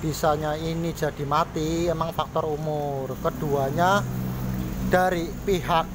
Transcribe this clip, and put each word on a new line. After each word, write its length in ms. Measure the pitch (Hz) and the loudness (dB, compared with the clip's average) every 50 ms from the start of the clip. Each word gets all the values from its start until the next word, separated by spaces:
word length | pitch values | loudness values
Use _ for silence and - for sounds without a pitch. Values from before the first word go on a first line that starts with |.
| - | -2
bisanya 480 | 160 143 - - 160 151 147 156 151 | -4 -2 2 2 2 2 2 0 -2
ini 400 | 151 156 165 160 165 165 170 165 | -2 -2 -2 -4 -2 -2 -2 -2
jadi 320 | 156 - 160 147 135 - 143 | -2 -2 -2 -4 -2 -4 -2
mati, 640 | 139 147 151 170 - - 160 156 156 170 165 175 170 | 2 2 2 2 2 0 -2 -2 0 0 2 2 0
emang 240 | 160 139 165 165 | 2 0 -2 -2
faktor 320 | 160 - 151 135 - 160 160 | -2 -4 -4 0 -2 -2 0
umur. 720 | 156 151 147 156 156 151 147 147 143 139 135 131 131 131 - - | 0 -2 -2 -2 -2 -2 -2 -2 -2 -2 -4 -4 -4 -6 -2 -2
Keduanya, 800 | 160 135 - 160 147 139 139 135 139 143 170 175 185 196 202 - - - - - - - - - - - - - - - - - - | -2 -2 -2 -2 0 0 2 0 0 2 2 4 4 4 2 2 -2 -4 -4 -4 -4 -4 -4 -4 -4 -2 -2 -4 -4 -4 -2 0 4
dari 400 | - 185 185 185 185 170 - - | 4 6 6 4 2 0 -2 -4
pihak 560 | - - - 202 196 175 127 - 175 165 160 - - | -6 -4 0 2 2 2 2 2 2 2 2 0 -6